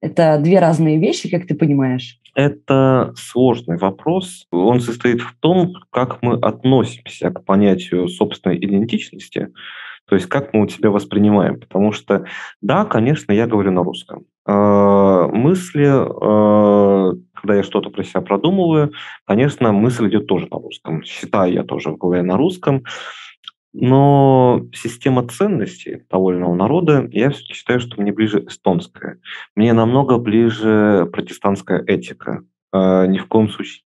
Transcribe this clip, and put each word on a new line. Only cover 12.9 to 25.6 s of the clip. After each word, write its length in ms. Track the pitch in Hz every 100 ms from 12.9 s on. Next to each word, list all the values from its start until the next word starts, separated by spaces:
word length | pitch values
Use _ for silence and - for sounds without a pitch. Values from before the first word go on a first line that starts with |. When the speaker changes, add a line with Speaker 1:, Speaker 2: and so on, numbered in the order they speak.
| 117 113 151 -
Speaker 2:
я 140 | 104 120
говорю 240 | 110 98
на 140 | 92
русском. 400 | 90 - - - _ _ -
Э, 840 | 101 104 101 101 101 98 95 78
мысли, 540 | 104 135 185 180 151 143
э, 1300 | 135 82 - - 107 107 104 104 101 101 98 95 90 _
когда 200 | - 101
я 80 | 101
что-то 280 | 92 104 87
про 120 | -
себя 200 | 95 95
продумываю, 680 | 90 101 156 196 175 160 147 - - - _
конечно, 460 | - 139 143 113
мысль 360 | 101 113 120 110
идёт 180 | 104 -
тоже 220 | 95 -
на 80 | -
русском. 460 | - - - 80
Считаю 480 | - - - 107 92
я 100 | 87
тоже 280 | 82 73 78
в 80 | 78
голове 240 | 92 90
на 140 | 90 92
русском. 460 | 156 180 - 139 123 - - - - - - _ _
Но 920 | - 127 135 139 143 139 131 127 120 120
система 520 | - 117 120 143 127 120
ценностей 760 | - 208 170